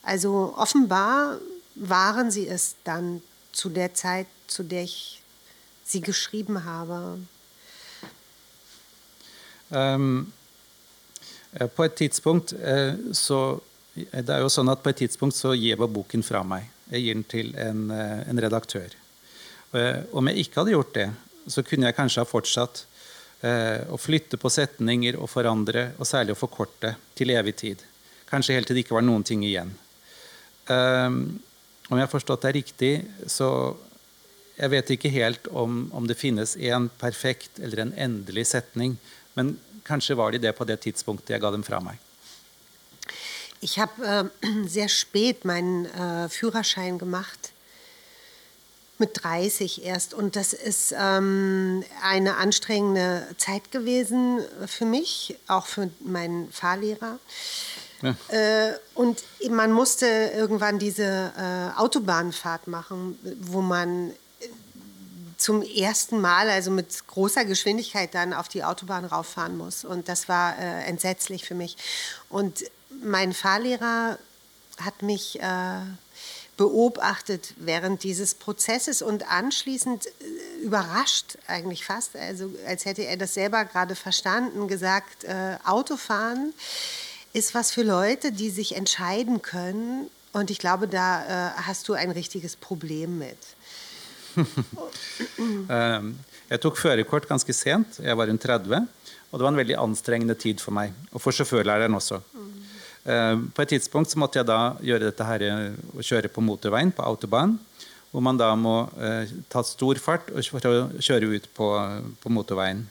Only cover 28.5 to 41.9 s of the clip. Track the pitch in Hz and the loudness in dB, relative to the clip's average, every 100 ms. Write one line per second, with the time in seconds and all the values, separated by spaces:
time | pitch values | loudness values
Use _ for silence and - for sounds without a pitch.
28.5 | 131 117 127 117 113 123 110 101 110 104 | 2 2 0 4 4 6 6 4 0 0
29.5 | 95 87 98 - _ - - - - - | 0 -4 -12 -20 _ -20 -20 -20 -20 -20
30.5 | _ - 127 127 127 127 127 139 180 - | _ 0 4 6 4 4 0 -2 -6 -14
31.5 | _ _ _ - 127 135 143 - - 131 | _ _ _ 0 2 2 0 0 0 2
32.5 | 139 - - 131 147 185 - - - 131 | 0 -4 0 2 2 -4 -12 -6 0 2
33.5 | 131 - - - - - _ - - - | 2 0 -4 -16 -20 -20 _ -20 -20 -20
34.5 | - 135 139 - 127 147 135 117 120 - | -4 0 2 2 0 2 2 2 0 -6
35.5 | 165 117 120 135 - 117 117 139 110 110 | -2 0 0 -4 -4 -2 0 0 0 0
36.5 | - 123 123 120 - 123 117 131 127 - | -2 0 2 0 -2 -6 -2 -2 -2 -10
37.5 | - - 110 113 185 131 110 98 98 117 | -12 -6 -4 -4 -2 -2 -2 -4 -2 0
38.5 | 127 - 117 127 123 - - - - 131 | 0 -2 -2 -2 -4 -12 -20 0 4 4
39.5 | - - 214 - 147 - 123 110 110 110 | 0 -12 -20 -4 -2 2 2 2 4 0
40.5 | 107 104 110 113 - - 101 - 110 104 | 0 -2 -2 -2 -4 -6 -6 -4 0 0
41.5 | 104 101 101 90 | -2 -2 -4 -4